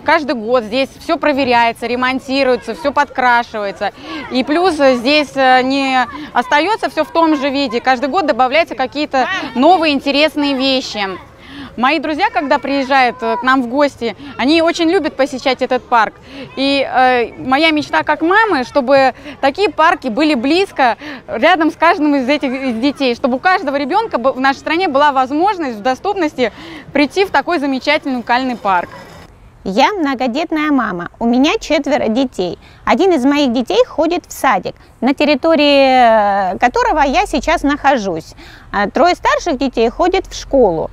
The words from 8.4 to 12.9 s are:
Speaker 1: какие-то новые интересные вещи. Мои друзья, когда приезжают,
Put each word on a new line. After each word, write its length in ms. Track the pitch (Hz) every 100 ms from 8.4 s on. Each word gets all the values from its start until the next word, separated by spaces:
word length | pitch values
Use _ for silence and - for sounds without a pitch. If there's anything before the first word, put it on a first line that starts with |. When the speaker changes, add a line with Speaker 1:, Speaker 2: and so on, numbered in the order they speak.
| 254 294 339
Speaker 1:
какие-то 540 | 320 262 285 294 262 240 381 302
новые 380 | 240 285 370 320
интересные 600 | 277 - 277 302 302 285
вещи. 520 | 269 269 262 - 214 190 175 - - - - 262 -
Мои 220 | 247 320
друзья, 320 | 311 302 415
когда 280 | 381 277 294
приезжают, 560 | 277 277 262